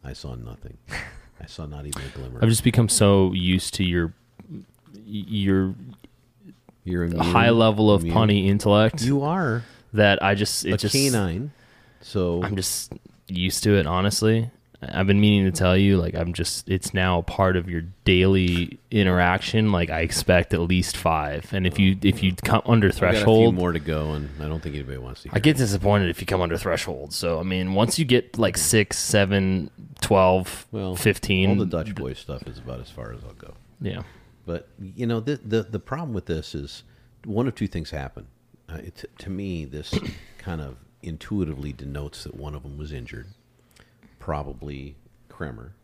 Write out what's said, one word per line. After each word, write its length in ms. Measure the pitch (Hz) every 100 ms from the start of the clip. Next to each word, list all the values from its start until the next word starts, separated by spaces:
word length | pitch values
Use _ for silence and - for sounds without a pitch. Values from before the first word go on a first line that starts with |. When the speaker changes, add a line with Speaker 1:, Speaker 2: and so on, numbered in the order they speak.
Speaker 1:
I 80 | 69
saw 220 | 64 73
nothing. 420 | 60 57 57 - 55
Speaker 2:
<laughs> 580 | - - - - - _
Speaker 1:
I 60 | -
saw 200 | - 78
not 200 | 73 73
even 160 | 71
a 60 | 67
glimmer. 300 | 69 64 117
Speaker 3:
I've 60 | 113
just 140 | 113
become 240 | 127 117 113
so 440 | - 104 98 92
used 420 | 92 90 92 -
to 100 | -
your, 280 | 95 87 82 - _ _ - 160 147 _ _ 101
your 720 | 110 104 95 107 98 95 95 95 127 - - _ _ _ 196 - _ _
Speaker 1:
You're 200 | 90 87
immune. 160 | 85 82
Speaker 3:
high 280 | 85 90 117
level 400 | 117 113 104 107
of 120 | 101
Speaker 1:
Immune. 140 | 82 85
Speaker 3:
punny 300 | 107 101 95
intellect 560 | 101 104 104 110 143
Speaker 1:
You 200 | 117 139
are. 400 | 143 180 160 113 113 - _
Speaker 3:
that 300 | 107 104 98
I 120 | 95
just, 300 | 98 104 -
it 80 | -
Speaker 1:
A 20 | 107
Speaker 3:
just 160 | 104
Speaker 1:
canine, 580 | 135 139 120 95 85 143 - _ _ _ _
so 420 | - 104 90 85
Speaker 3:
I'm 140 | 90 98
just 360 | 92 - - - - _ _
used 340 | 92 92 -
to 120 | 107 101
it, 100 | 76
honestly. 640 | 90 98 98 110 113 117 _ _ _
I've 240 | - - 95
been 140 | 101
meaning 300 | 104 104 95
to 80 | 82
tell 160 | 92 92
you, 200 | 101 95
like, 180 | 85
I'm 200 | 80 85
just, 340 | 87 80 - -
it's 240 | 95 -
now 280 | 98 92 87
a 20 |
part 340 | 85 - 95 92
of 120 | 87
your 120 | 85 85 -
daily 760 | - 90 92 98 90 87 87 - _
interaction. 840 | 107 98 90 87 92 - 113 110
Like, 160 | 95 85
I 120 | 80
expect 520 | 82 - - 90 85
at 80 | 85
least 380 | 85 90 90 -
five. 520 | 85 80 76 73 -
And 140 | 98 90
if 120 | 90
you, 180 | 95 95
if 200 | 98 -
you 120 | 95 90
come 240 | - 113 -
under 220 | 117 101
Speaker 1:
I 20 |
got 60 | -
a 20 |
few 100 | 90 110
Speaker 3:
threshold 340 | 104 110 113
Speaker 1:
more 180 | 92 87
to 60 | 82
go, 320 | 76 78 76
and 160 | 76 71 69
I 60 | 76
don't 160 | 80
think 120 | 76
anybody 240 | 73 65 67
wants 240 | 62 65
to 80 | -
Speaker 3:
I 20 |
Speaker 1:
hear 80 | -
Speaker 3:
get 160 | 127 143
Speaker 1:
it. 20 |
Speaker 3:
disappointed 520 | 120 98 98 104 90
if 100 | 85
you 60 | 92
come 160 | 95
under 160 | 87 82
threshold. 560 | 95 80 - 69 73
So, 260 | - 87 80
I 20 |
mean, 300 | 90 92 92
once 260 | 95 117 156
you 60 |
get, 340 | 147 123 - -
like, 200 | 104 -
six, 400 | - 113 101 -
seven, 720 | - 107 98 101 95 95 - - - -
twelve, 640 | - 98 92 92 92 - -
Speaker 1:
Well, 240 | 107 95
Speaker 3:
fifteen. 540 | 90 110 98 - 95 95
Speaker 1:
all 80 | 98
the 80 | 95
Dutch 280 | 85 80
boy 180 | 92 65
stuff 340 | 65 - 65 -
is 120 | 58
about 200 | 60 62
as 100 | 65
far 220 | - 55
as 100 | 58
I'll 80 | -
go. 220 | - - - _ _
Speaker 3:
Yeah. 220 | 98 95 92 - _ _
Speaker 1:
But, 240 | - 85 - -
you 280 | 98 95 120
know, 140 | 117
the, 160 | 113 147
the, 200 | 107 110
the 180 | 104 104
problem 320 | - 135 165
with 140 | 107 -
this 280 | 82 -
is 300 | 78 71 - - _ _ _
one 240 | - 104 131
of 60 |
two 120 | - 101
things 240 | - 78
happen. 360 | 76 67 - - _ _ _ _
Uh, 60 | 82
it, 300 | 90 - - _
to 120 | -
me, 340 | 95 98 87
this 340 | 73 71 - - - -
<coughs> 200 | - -
kind 220 | - 82
of 160 | 69 62 _ _
intuitively 680 | 92 78 - 104 82 69 73
denotes 520 | 65 69 69 73 -
that 100 | - -
one 180 | 71
of 80 | 73
them 140 | 67 69
was 140 | 76
injured, 340 | 71 58 - 92 107 _ _ _ _ _ _ _ _
probably 760 | - 76 71 67 73 69 69 73 _ _ _
Kremer. 440 | - 78 57 60 98